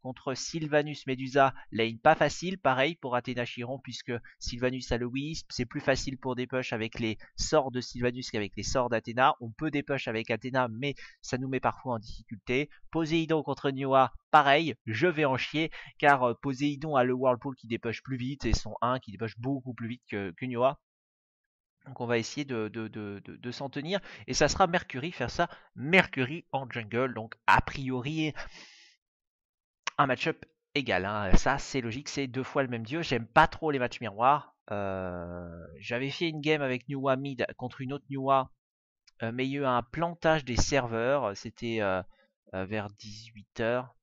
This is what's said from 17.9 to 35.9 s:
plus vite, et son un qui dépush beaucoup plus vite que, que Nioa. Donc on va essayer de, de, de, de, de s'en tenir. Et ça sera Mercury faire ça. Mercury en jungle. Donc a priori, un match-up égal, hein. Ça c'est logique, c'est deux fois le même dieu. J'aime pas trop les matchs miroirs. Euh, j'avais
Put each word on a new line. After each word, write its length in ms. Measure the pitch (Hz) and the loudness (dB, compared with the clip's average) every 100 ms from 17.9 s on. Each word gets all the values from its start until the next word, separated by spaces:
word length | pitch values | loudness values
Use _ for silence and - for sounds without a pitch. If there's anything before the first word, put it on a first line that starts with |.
| 107 | -6
plus 140 | - 131 | -6 -6
vite, 260 | 127 139 | -6 -4
et 80 | 113 | 0
son 240 | - 107 110 | 0 0 -2
un 180 | 120 127 | -2 -2
qui 140 | - | -6
dépush 260 | 95 110 113 | -8 -8 -6
beaucoup 340 | 127 139 131 | -4 -4 -6
plus 140 | 110 113 | -8 -8
vite 160 | 120 _ | -8 _
que, 200 | 104 98 | -6 -6
que 140 | 82 127 | -6 -6
Nioa. 340 | 120 127 147 _ _ _ _ _ _ _ _ _ _ - | 2 2 0 _ _ _ _ _ _ _ _ _ _ -18
Donc 140 | 127 | -10
on 60 | 117 | 0
va 100 | 117 | 0
essayer 260 | 113 - | 0 -8
de, 240 | 139 120 107 | -4 -4 -4
de, 220 | 113 110 | -6 -8
de, 320 | 110 104 101 | -8 -8 -10
de, 140 | - 87 | -14 -12
de 140 | 123 | -10
s'en 180 | 120 139 | -8 -8
tenir. 320 | 147 147 196 - - - | -8 -4 -4 -6 -18 -6
Et 60 | |
ça 160 | 127 147 | 2 2
sera 180 | - 190 | 4 4
Mercury 460 | 175 - 131 156 | 4 -2 -8 -8
faire 180 | - 120 | -6 -4
ça. 160 | - 170 - _ - | -2 -2 -4 _ -8
Mercury 680 | 135 185 - 135 127 165 - | 4 4 4 -2 -2 -4 -6
en 180 | 135 131 | -8 -6
jungle. 440 | 120 107 117 131 | -10 -4 -2 -2
Donc 220 | 110 110 - - | -4 -10 -2 4
a 140 | 104 | 4
priori, 720 | - - 131 127 127 160 156 - - - - - - _ _ _ _ _ _ _ _ _ - - | 4 -8 -4 -4 -4 -2 -2 -4 -12 -14 -20 -20 -20 _ _ _ _ _ _ _ _ _ -8 0
un 80 | 139 | 0
match-up 360 | 123 160 151 - _ _ | 2 -2 -4 -12 _ _
égal, 320 | 143 117 92 98 | -6 0 0 0
hein. 240 | 107 101 - | -2 8 8
Ça 240 | 131 135 | 8 0
c'est 200 | - 139 | -2 -4
logique, 300 | 117 120 147 | -4 -6 -6
c'est 160 | - 139 | -6 -4
deux 160 | 123 | -4
fois 220 | 123 151 | -2 -2
le 40 | 131 | 0
même 160 | 120 | -4
dieu. 200 | 113 160 | -6 -6
J'aime 240 | 160 120 117 | -2 -2 4
pas 180 | - 160 | 6 6
trop 240 | - 156 | 4 -2
les 80 | 139 | 0
matchs 240 | 123 - | -2 -4
miroirs. 540 | 113 98 127 143 - _ - | -8 2 4 4 0 _ -8
Euh, 760 | 104 98 95 92 90 87 87 87 85 82 82 | -4 -4 -4 -4 -6 -8 -10 -10 -14 -18 -14
j'avais 320 | 104 | -6